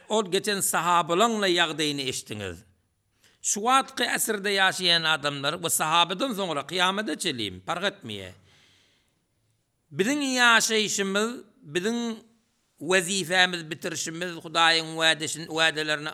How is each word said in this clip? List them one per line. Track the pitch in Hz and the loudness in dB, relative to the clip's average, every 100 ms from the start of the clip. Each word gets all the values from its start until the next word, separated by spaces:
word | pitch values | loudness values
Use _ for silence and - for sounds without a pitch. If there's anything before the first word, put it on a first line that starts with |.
| - | -2
ol | 220 190 | 0 0
geçen | 185 208 196 | -2 -2 -2
sahabalarla | - 180 170 175 165 170 233 220 190 | 0 0 4 4 4 4 4 4 2
ýagdaýyny | 175 165 151 151 143 131 | 2 2 0 -2 -2 -4
eşdiňiz. | 131 - 107 95 85 - _ _ _ _ _ _ _ | -6 -8 -8 -8 -10 -16 _ _ _ _ _ _ _
Şu | - 202 | -4 -2
wagtky | 226 269 262 - 247 262 | 2 2 2 -2 -2 -2
äsirde | - 208 196 196 | -2 -2 0 2
ýaşaýan | 190 170 180 170 160 156 | 2 2 2 4 4 0
adamlar | 143 143 143 | 0 -2 -2
we | 175 165 | -2 -2
sahabadan | - 156 170 170 190 269 | 0 2 4 2 0 -2
soňra | 196 190 143 135 | -2 -2 -4 -4
kıyamata | 180 180 196 220 302 | 0 0 0 -4 -4
çelim, | 180 127 104 92 95 | -4 -4 -6 -6 -6
fark | 170 | -4
etmeýe. | 196 190 113 104 92 95 _ _ _ _ _ _ _ _ _ _ _ _ _ _ _ | -4 -6 -10 -12 -12 -18 _ _ _ _ _ _ _ _ _ _ _ _ _ _ _
Biziň | 143 202 294 269 254 | -4 -2 0 -2 4
ýaşaýyşymyz, | 240 226 208 220 202 - 196 202 220 262 - _ 165 | 6 6 4 2 0 -2 -2 0 -2 -4 -16 _ -8
biziň | 160 202 233 233 220 - _ _ _ _ _ | -4 -2 -2 -4 -8 -14 _ _ _ _ _
wezifämiz | 151 185 170 196 160 185 180 175 156 | 0 2 2 -2 0 2 2 0 -8
bitirişimiz, | 160 185 165 - 165 180 165 | -8 -8 -6 -6 -6 -8 -10
Hudaýyň | 170 165 165 165 160 160 | -4 2 4 4 0 0
wädeşin-, | 160 151 156 151 165 | 2 2 -2 -8 -6
wädelerini | 160 160 151 156 151 151 | 0 0 0 -2 -4 -6